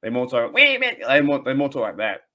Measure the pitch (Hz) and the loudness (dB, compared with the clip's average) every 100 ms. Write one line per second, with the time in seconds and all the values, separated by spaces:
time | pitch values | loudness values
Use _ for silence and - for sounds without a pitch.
0 | 110 123 123 123 117 240 285 262 254 - | -4 -4 0 0 0 2 2 2 -2 -4
1 | 117 139 143 143 131 135 143 139 110 85 | 2 4 4 0 -2 -2 -2 -2 -6 -2
2 | 107 95 _ | -4 -4 _